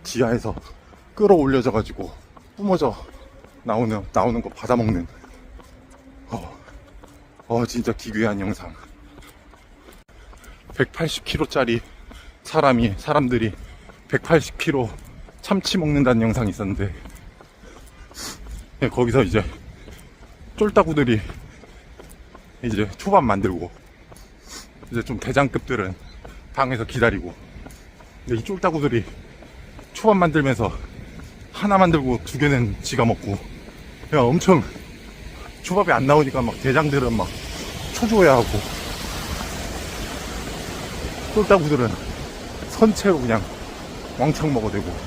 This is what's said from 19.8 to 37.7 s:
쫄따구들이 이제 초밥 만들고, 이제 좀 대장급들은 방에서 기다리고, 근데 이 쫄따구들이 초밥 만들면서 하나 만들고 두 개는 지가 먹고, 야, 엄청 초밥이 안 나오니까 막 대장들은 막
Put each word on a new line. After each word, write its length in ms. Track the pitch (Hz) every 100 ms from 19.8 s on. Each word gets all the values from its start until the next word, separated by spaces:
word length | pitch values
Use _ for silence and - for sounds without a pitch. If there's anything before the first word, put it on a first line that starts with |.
| - - - - - - - -
쫄따구들이 640 | 214 202 165 147 123 110 - - - - - - - - - - - - - -
이제 260 | 120 104 104 -
초밥 260 | 196 190
만들고, 460 | 120 98 98 85 87 - - - - - - - - - - - -
이제 120 | 117
좀 160 | 110 110
대장급들은 760 | - 135 139 117 - 120 92 92 - - - - -
방에서 300 | - 131 120
기다리고, 500 | 113 131 113 98 87 - - - - - - - - -
근데 160 | - 113
이 40 |
쫄따구들이 600 | 117 190 185 156 139 117 - - - - - - - - -
초밥 240 | - 220 190
만들면서 560 | 175 151 139 120 98 - - - - - - - -
하나 240 | - 208 190
만들고 440 | 180 160 127 117
두 140 | - 127
개는 420 | 147 131 113 98
지가 220 | - 120
먹고, 280 | 117 - 104 98 - - - - - - -
야, 60 | 151
엄청 420 | 120 170 - 160 - - - - - - - - - -
초밥이 300 | - 185 180
안 140 | 120 131
나오니까 340 | 151 135 135
막 200 | 117 -
대장들은 500 | 135 143 151 139 127 110
막 120 | 85 - - - -